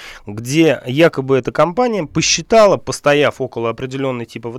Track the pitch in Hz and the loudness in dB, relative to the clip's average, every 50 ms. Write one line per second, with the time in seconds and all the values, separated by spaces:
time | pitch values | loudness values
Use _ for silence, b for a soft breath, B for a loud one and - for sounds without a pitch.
0 | B B B B B - 104 110 120 123 139 160 165 156 127 - - 127 127 143 | B B B B B -14 -14 -12 -8 -4 0 2 4 2 2 0 -4 -6 0 2
1 | 170 160 - - 131 131 135 131 - - - - 151 165 175 240 254 247 220 190 | 2 2 2 -2 -2 0 0 0 0 -2 0 0 0 0 0 -2 -2 0 -2 -4
2 | 160 139 - 165 156 - - - 160 - 233 226 214 196 160 123 - - 123 - | -6 -4 -4 -4 -2 -2 -2 -4 -2 2 4 6 6 6 4 2 -2 -8 -10 -2
3 | - 147 143 147 143 120 - - 131 117 - 117 113 113 113 113 131 131 131 135 | 0 2 2 4 2 0 0 -4 -8 -8 -6 -4 -4 -4 -4 -6 -8 -10 -8 -6
4 | 135 135 127 120 117 - - 117 117 117 113 | -4 -4 -4 -6 -8 -12 -12 -12 -12 -10 -8